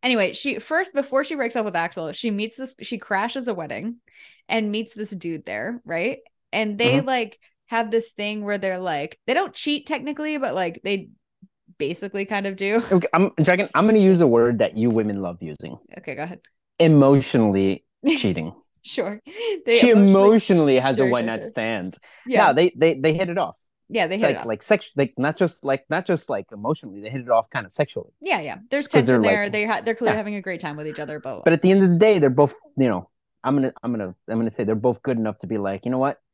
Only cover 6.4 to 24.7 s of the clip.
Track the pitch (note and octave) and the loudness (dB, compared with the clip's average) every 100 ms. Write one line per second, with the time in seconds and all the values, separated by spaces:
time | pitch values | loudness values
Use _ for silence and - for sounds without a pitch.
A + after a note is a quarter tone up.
6.4 | _ - G#3+ G#3 A#3+ C4 C4 B3+ A3 _ | _ -4 -4 0 0 0 0 -4 -4 _
7.4 | _ _ _ A3+ A3 A3+ A3+ - G#3 G#3+ | _ _ _ -4 -2 -2 -4 -8 -8 -6
8.4 | G#3 G3+ F#3+ F#3 F#3 D3+ D#3 - - C#4 | -6 -4 -4 -4 -4 -4 -6 -10 -4 -2
9.4 | F#4 - - D4 D4 D4 B3+ D4 D4+ D4+ | -2 -6 -6 -6 -6 -8 -8 -8 -6 -4
10.4 | C4 D#3 F3+ E3+ F#3+ G3+ - _ _ _ | -4 -4 -4 -6 -6 -6 -6 _ _ _
11.4 | _ _ _ F3 C#3+ E3+ G3+ G3 G3 G#3 | _ _ _ _ -6 -6 -8 -8 -4 -4
12.4 | G3 F#3+ G3 A3+ A#3 F#3+ - E3 F#3+ - | -4 -4 -2 -2 2 0 2 2 2 2
13.4 | D#3 F3+ G3 - G#3 A3 F#3+ F#3 D#3+ A#2 | 2 2 2 2 4 6 6 6 6 6
14.4 | A#2 A#2 G#2+ A2 A#2+ A2+ G#2+ G2+ F#2 F2 | 4 2 0 0 0 2 0 -4 -6 -8
15.4 | E2 D2+ D2+ - _ - F#3+ C#3+ D#3 - | -12 -12 -14 -16 _ -20 -14 -12 -12 -14
16.4 | _ _ _ _ E3 D3+ C3+ C#3 B2+ B2+ | _ _ _ _ 6 8 8 6 4 2
17.4 | A2 G2 F#2+ F#2+ _ _ C#4 D4+ A#3 F3 | 2 2 0 -2 _ _ -2 0 0 -2
18.4 | D#2+ - _ _ - - F#3 G#3 - G4 | -6 -12 _ _ -12 -6 -6 -8 -16 -8
19.4 | A#4 F#4+ B3 A#3 A#3+ A3 G3 F#3+ G3+ A3 | -6 -6 2 4 6 8 8 8 8 6
20.4 | - F3+ D3 C3 C3 C3 C3 A#2+ A#2 A2+ | 4 2 4 4 2 2 2 2 -2 -6
21.4 | A#2 A#2 A2 A2+ F#2 - _ _ - A#3+ | -8 -6 -4 -4 -8 -12 _ _ -2 4
22.4 | G3 C#3 F3 - D#3+ C3+ D3 D#3 F#3 F3 | 4 4 2 2 0 2 0 0 -2 -4
23.4 | D3 - _ _ _ A3+ E3 F#3+ A3+ E2+ | -6 -8 _ _ _ -4 -2 0 0 0
24.4 | A2+ A2 - | -4 -8 0